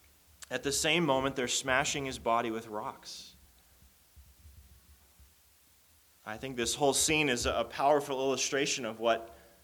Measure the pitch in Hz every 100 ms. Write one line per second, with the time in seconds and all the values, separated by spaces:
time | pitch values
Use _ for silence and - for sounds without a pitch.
0 | _ _ _ - - 127 143 - 160 165
1 | 160 131 135 135 123 - 135 131 143 151
2 | 135 123 117 117 120 110 110 107 131 -
3 | - - - - - _ _ _ - _
4 | _ - - - - - - - - -
5 | _ _ - _ _ _ _ _ _ _
6 | _ _ 107 110 135 123 113 - 143 127
7 | - 156 147 120 131 104 117 - 143 147
8 | 143 131 135 127 - 143 139 - 113 110
9 | 113 117 - - - -